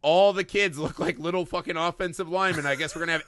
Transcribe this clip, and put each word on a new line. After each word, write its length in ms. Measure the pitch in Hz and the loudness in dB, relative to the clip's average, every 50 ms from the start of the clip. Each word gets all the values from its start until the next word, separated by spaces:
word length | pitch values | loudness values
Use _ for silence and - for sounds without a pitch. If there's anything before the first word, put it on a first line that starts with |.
| - | 4
All 300 | 147 160 180 196 202 196 | 6 6 8 6 6 6
the 100 | 190 190 | 2 -4
kids 340 | - - 202 202 190 147 139 | -2 0 0 0 0 0 -4
look 220 | 156 151 - - | -6 -6 -4 -4
like 180 | 156 165 170 160 | -4 -4 -4 -4
little 260 | 151 165 175 185 175 | -4 -4 -2 -2 -4
fucking 320 | - - 180 160 - 170 165 | -2 -6 -6 -6 -4 -4 -2
offensive 500 | 165 175 170 - 190 180 160 - 185 160 | -2 -2 -2 -2 -6 -6 -4 -6 -8 -4
linemen. 360 | 170 185 190 190 175 165 143 | -2 0 0 2 0 0 -2
I 100 | 143 139 | -2 -2
guess 200 | 131 160 151 - | -2 -2 -6 -4
we're 60 | 165 | -6
gonna 120 | 165 170 165 | -4 -2 -2
have 100 | 156 156 | -4 -4